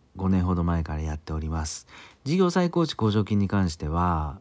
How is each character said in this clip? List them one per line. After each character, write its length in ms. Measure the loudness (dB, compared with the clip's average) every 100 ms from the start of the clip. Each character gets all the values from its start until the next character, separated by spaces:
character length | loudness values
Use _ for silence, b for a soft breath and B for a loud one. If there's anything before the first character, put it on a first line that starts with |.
| _ -4
五 140 | 2
年 160 | 2 2
ほ 100 | 2
ど 80 |
前 180 | 2 0
か 120 | -2 -4
ら 60 |
や 140 | -4 -6
っ 20 |
て 160 | -6
お 60 | -6
り 80 | -4
ま 160 | -4 -4
す。 220 | -8 -14 B B B
事 140 | -2 2
業 140 | 4
再 180 | 2 0
構 180 | 0 -2
築 160 | 0
補 80 | 0
助 160 | 2 0
金 100 | 0
に 120 | 2
関 200 | 2 0
し 60 | -2
て 140 | -4
は、 500 | 0 0 0 -4 -8